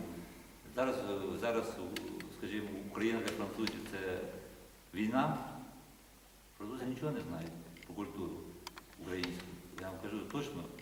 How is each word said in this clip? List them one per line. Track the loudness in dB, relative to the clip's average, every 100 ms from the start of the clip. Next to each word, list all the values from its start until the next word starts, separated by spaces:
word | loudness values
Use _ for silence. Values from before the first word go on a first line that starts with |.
| 0 -4 -8 -10 -14 -14 -4
Зараз, | 2 4 4
е, | 2 2 2 2
зараз, | 4 4 4
у, | 0 -2 -2 -4 -4 -6 -4
скажімо, | 0 0 0 -2 -2
Україна | 4 6 6
для | 4
французів | 2 0 2 2 0 -2
це | 0 2 2 0 -4 -8 -12 -14 -16 -4
війна. | 4 6 8 8 6 0 -6 -8 -12 -14 -16 -18 -18 -18 -20 -16 -6
Французи | -4 0
нічого | 0 2 2
не | 2
знають | 0 -2 -4 -6 -10 -12 -8
про |
культуру | -4 -2 -2 -2 -2 -6 -8 -10 -12 -14 -8
українську. | -2 0 2 0 -6 -8 -10 -6
Я | -4
вам | -4
кажу | -2 -2 0
точно, | 0 0 -2 -6 -8